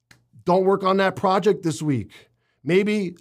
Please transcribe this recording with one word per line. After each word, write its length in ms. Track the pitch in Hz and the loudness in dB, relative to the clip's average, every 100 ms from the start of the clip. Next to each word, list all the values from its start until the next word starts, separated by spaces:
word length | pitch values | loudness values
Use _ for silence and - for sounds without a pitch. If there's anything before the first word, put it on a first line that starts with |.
| _ _ _ 123 - | _ _ _ -8 0
don't 200 | 180 190 | 2 2
work 180 | 196 | 0
on 140 | 185 196 | 0 0
that 180 | 190 190 | 0 0
project 460 | 196 196 196 190 | 0 2 2 0
this 180 | 160 - | -2 -4
week, 320 | 151 127 95 - _ _ _ _ | -2 -4 -6 -16 _ _ _ _
maybe 540 | 135 185 208 214 180 175 | -2 0 2 -2 -4 -8